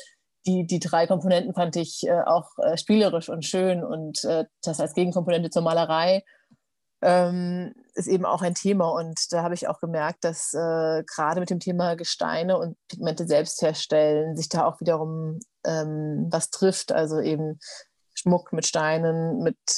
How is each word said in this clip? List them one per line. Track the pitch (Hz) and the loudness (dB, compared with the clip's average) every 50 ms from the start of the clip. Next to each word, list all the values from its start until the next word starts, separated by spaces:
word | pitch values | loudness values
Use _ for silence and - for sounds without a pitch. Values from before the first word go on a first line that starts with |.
| - - _ _ _ _ _ _ - | -20 -20 _ _ _ _ _ _ -2
die, | 185 185 180 170 | 0 0 2 0
die | 170 180 170 | 0 -2 -2
drei | - 165 - 165 170 | 0 0 2 2 4
Komponenten | 170 190 165 185 190 180 175 - - 175 | 4 2 2 2 2 2 2 2 0 -2
fand | 185 175 165 151 | -2 -2 0 0
ich, | 175 165 - - - - | -2 -4 -4 -6 -4 0
äh, | - 175 170 - | 2 2 2 4
auch, | - 165 175 165 - _ | 4 2 2 0 -2 _
äh, | - - 156 165 | -2 0 0 0
spielerisch | 165 - - 208 214 208 185 170 165 - - | 0 2 2 4 4 4 4 2 0 -4 -6
und | 180 165 147 | -8 -8 -6
schön | - - 185 185 190 180 175 160 | -2 0 0 2 2 2 0 -2
und, | - 156 160 160 156 151 - - | -4 -6 -6 -8 -8 -8 -4 -2
äh, | - 165 160 156 - _ _ - | -2 0 -2 -2 -4 _ _ -6
das | 170 151 - | -6 -4 -2
als | 156 160 - | -4 -2 0
Gegenkomponente | 180 180 180 175 185 165 180 170 165 170 156 | 0 0 2 0 0 0 0 0 0 0 0
zur | - 175 | 0 0
Malerei, | 165 160 165 165 165 151 160 160 170 180 190 196 - _ _ _ _ _ _ _ _ _ _ _ _ _ _ _ | 2 2 2 2 2 2 2 2 4 4 2 2 0 _ _ _ _ _ _ _ _ _ _ _ _ _ _ _
ähm, | - 180 180 180 180 175 180 180 180 175 180 180 180 - - - - _ - | 2 4 4 4 4 2 0 0 -2 -2 -2 -4 -6 -8 -10 -16 -20 _ -8
ist | - 175 | -6 -2
eben | 170 190 180 180 | 0 0 2 2
auch | - - 175 | 2 0 0
ein | 185 175 175 | 0 -2 -2
Thema. | - - 196 202 190 170 165 | 0 0 2 2 2 2 2
Und | 165 165 165 165 160 - - - | 0 -2 -4 -4 -6 -6 -4 -2
da | 175 170 165 | 0 0 0
habe | 170 175 | -2 -2
ich | 170 - - | -4 -4 -4
auch | 160 - | -4 -4
gemerkt, | - 170 165 156 151 160 175 _ - | -6 -4 -2 -2 -2 -2 -4 _ -4
dass, | 165 165 - - - - | -4 -4 -4 -6 -4 -4
äh, | 165 165 165 165 165 160 160 160 160 160 | -2 -2 0 0 0 0 0 0 -2 -4
gerade | - - - 156 151 165 180 | -4 -4 -2 -2 0 0 0
mit | 180 - | -2 -2
dem | 185 170 | -2 -2
Thema | - 185 180 175 180 175 170 | -2 -2 -2 0 0 0 -2
Gesteine | 165 170 - - - 175 160 160 160 170 185 185 | -4 -4 -6 -4 -2 -2 -2 0 0 0 0 0
und | 165 165 170 160 - _ - | 0 -2 -4 -8 -12 _ -16
Pigmente | - - - 160 160 - 170 | -10 -6 -4 -4 -2 -2 0
selbst | 165 147 147 156 - - - | 2 2 2 2 0 -2 -2
herstellen | 180 156 156 - - - 165 151 151 151 151 147 156 160 156 | 0 0 0 -2 -2 0 2 4 4 4 4 2 0 -2 -4
sich | 160 156 - | -6 -4 -2
da | - 165 147 | 0 0 2
auch | 160 - - | 0 0 0
wiederum, | 170 170 165 156 160 160 160 160 160 160 160 165 - _ _ _ - | 0 0 0 0 -2 -4 -4 -4 -6 -6 -6 -8 -12 _ _ _ -4
ähm, | - 160 160 156 156 156 151 151 151 147 147 160 165 | -2 -2 -2 -2 -2 -4 -4 -4 -2 -2 -2 -2 0
was | 165 165 - - | -2 -2 -2 -4
trifft. | - - 190 190 190 - - - | -2 2 2 2 2 2 -2 0
Also | - - 160 156 156 156 | 0 2 2 0 0 0
eben | 110 156 156 151 156 156 156 - - - - - - _ _ _ _ _ - | 0 0 0 -2 -2 -4 -6 -8 -14 -18 -18 -18 -20 _ _ _ _ _ -10
Schmuck | - - 180 175 175 - - - | -2 2 2 2 2 2 -2 -4
mit | 160 - | -2 -2
Steinen, | - - 160 156 156 160 160 165 165 160 165 165 165 170 170 | 0 0 0 2 2 2 2 2 0 0 0 0 -2 -2 0
mit, | 165 165 165 _ _ - - | 0 -2 -2 _ _ -4 -2